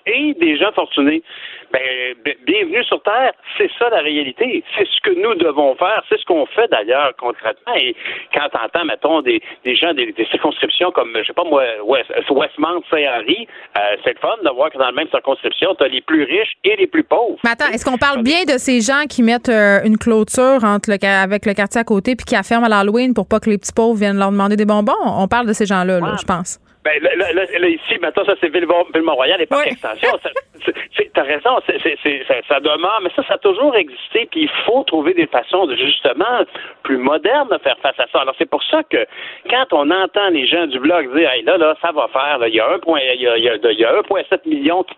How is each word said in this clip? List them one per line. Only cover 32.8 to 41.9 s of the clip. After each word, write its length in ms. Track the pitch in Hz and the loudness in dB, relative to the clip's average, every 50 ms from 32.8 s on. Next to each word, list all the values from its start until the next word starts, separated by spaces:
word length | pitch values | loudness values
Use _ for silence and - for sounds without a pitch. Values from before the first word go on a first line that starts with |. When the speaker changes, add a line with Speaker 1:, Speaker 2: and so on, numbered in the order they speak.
| 170 196 220 220 | 0 0 0 0
Speaker 1:
mais 80 | 190 170 - | -2 -2 -2
ça, 80 | - - | -2 -2
ça 80 | - 147 | -2 -2
a 20 | - | 0
toujours 360 | - 202 180 208 277 302 247 | 2 2 2 4 2 2 4
existé, 520 | 208 170 139 123 - - - - 220 233 - | 2 0 -2 -6 -16 -10 -4 -4 -4 -2 -2
puis 120 | - 160 156 | -2 -2 -2
il 60 | - - - - | -2 -2 -4 -2
faut 160 | - 233 269 - | 0 0 0 0
trouver 320 | - 160 160 143 170 185 | 0 -2 0 0 0 2
des 100 | 170 160 | 0 0
façons, 400 | - - 123 117 - - 185 190 | 0 0 -2 -2 0 -2 0 0
de, 100 | 143 123 | 0 -2
justement, 640 | 123 131 147 147 - - 139 120 143 202 240 247 226 180 - - - - - - _ - | -2 0 0 0 0 0 0 0 0 0 0 0 0 -2 -2 -6 -16 -16 -16 -16 _ -4
plus 140 | - 135 | -4 -2
modernes 500 | 127 123 139 151 160 151 208 202 196 - 233 | 0 0 0 0 0 0 2 2 2 2 0
de 60 | 180 | -2
faire 200 | 147 - 135 120 - | -2 0 -2 -2 0
face 180 | - 139 - - | -2 -2 -2 -2
à 60 | 123 - | -4 -2
ça. 80 | - 156 | 0 -2
Alors, 140 | 135 135 - | 0 0 -2
c'est 100 | - 165 - | -2 -2 -2
pour 120 | - 143 - | -2 -4 -2
ça 180 | - - 311 302 | 0 0 -2 0
que, 200 | - - - 175 - - - - - - - - - | 0 -2 -2 -2 -2 -6 -16 -16 -16 -18 -12 -6 -2
quand 160 | 240 254 262 - | 0 0 0 0
on 180 | 175 151 143 147 | 0 0 2 2
entend 400 | 180 190 190 180 - 208 202 190 | 2 0 0 0 0 0 0 2
les 160 | 170 143 127 | 0 0 0
gens 220 | - 160 170 170 | 0 0 0 -2
du 120 | 147 127 127 | -2 -4 -2
Bloc 320 | 127 156 175 170 139 127 131 | 0 2 2 0 0 0 0
dire, « 120 | 160 165 135 | 0 2 2
Hey, 100 | 127 120 | 0 0
là, 160 | 110 135 185 | 0 2 2
là, 180 | 180 156 156 156 - | 4 4 2 0 0
ça 100 | - 170 | -2 -4